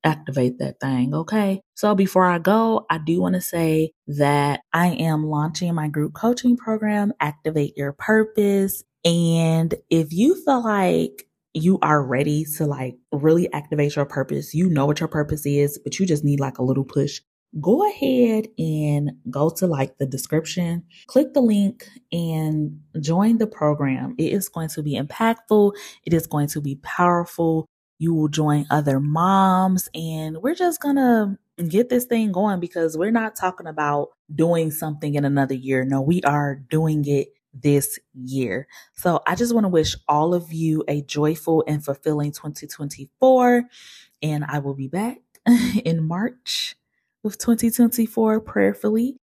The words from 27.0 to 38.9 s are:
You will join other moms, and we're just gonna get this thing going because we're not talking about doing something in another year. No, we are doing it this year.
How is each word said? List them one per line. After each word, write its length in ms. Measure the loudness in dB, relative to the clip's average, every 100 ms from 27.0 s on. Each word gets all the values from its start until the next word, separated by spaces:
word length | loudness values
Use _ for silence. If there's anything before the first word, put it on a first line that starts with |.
| 2 2 -2 -2 0 0 -4 _ _ _
You 140 | -2
will 160 | 2 0
join 380 | 0 2 0 2
other 320 | 0 2 0
moms, 880 | 0 0 2 4 4 4 2 0 -2
and 480 | -8 -8 -6 -6 -4
we're 120 | -4
just 280 | 0 -2 0
gonna 560 | -2 2 4 4 0 -6 _ -8 -2
get 220 | 0 2
this 160 | 0
thing 260 | 0 -2 0
going 300 | 0 0 -2
because 340 | -4 -2 -2
we're 160 | 0 0
not 260 | 0 -2 -4
talking 300 | -4 -4 -10
about 440 | -4 0 0 -4 _ _
doing 360 | -2 2 2 0
something 440 | -4 -8 -6 -4
in 100 | 0
another 300 | 2 2 0
year. 280 | -2 -2 -2
No, 200 | 0 0
we 180 | 2 2
are 360 | 2 0 -2 -6
doing 500 | -2 0 2 0 0
it 200 | 0 -2 _ _
this 440 | -2 2 2 2 -10 _
year. 560 | -16 -6 -4 -2 -4 -8 -20 -20